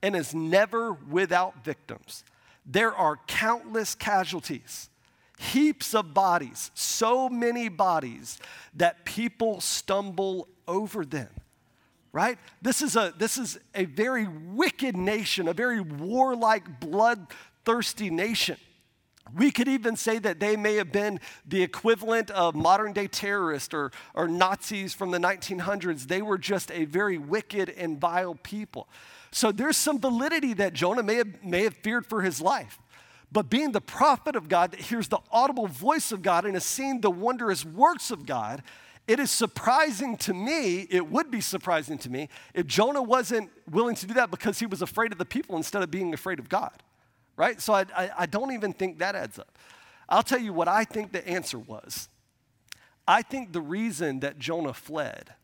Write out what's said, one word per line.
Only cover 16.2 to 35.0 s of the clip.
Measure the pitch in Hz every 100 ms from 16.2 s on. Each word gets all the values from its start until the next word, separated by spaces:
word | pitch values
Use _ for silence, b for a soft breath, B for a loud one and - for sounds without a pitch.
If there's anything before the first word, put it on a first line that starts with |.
| 262 247 226 220 180 131
bloodthirsty | 160 180 226 233 170 - - _ - 233 220 - 208
nation. | 165 202 226 - 151 _ _ _ _ _ _ - 127
We | 277
could | - 247
even | 269 226
say | 226 - 226
that | 214 165
they | 208 214
may | 208
have | 214 180
been | 196 208 196 B B -
the | 180
equivalent | 180 - 226 226 220 226 220
of | 196 175 151
modern-day | 160 196 214 202 196
terrorists | - 202 202 175 147 -
or, | 160 139 B B
or | - 170
Nazis | 170 185 196 - 208 190
from | - 190
the | 180
nineteen | 180 190 - 185
hundreds. | 175 202 180 156 127
They | 185
were | 208 190
just | 151 190 -
a | 170
very | 156 160 202 180
wicked | 143 196 208 208 185
and | 143 175 151
vile | 170 170 185
people. | 160 - 208 214 - - B B B B
So | - 220
there's | 208 269 -
some | - 285
validity | 262 233 285 330 277
that | 202 202
Jonah | 156 175 226
may | 208
have, | 226 220 185
may | 196 175
have | 214
feared | 170 208 240 220
for | 220
his | 185 131
life. | 165 254 127 - _ B B B B
But | - 151
being | 240 302
the | 214
prophet | - - 285 269 -
of | 262 156
God | 175 180
that | -
hears | 160 233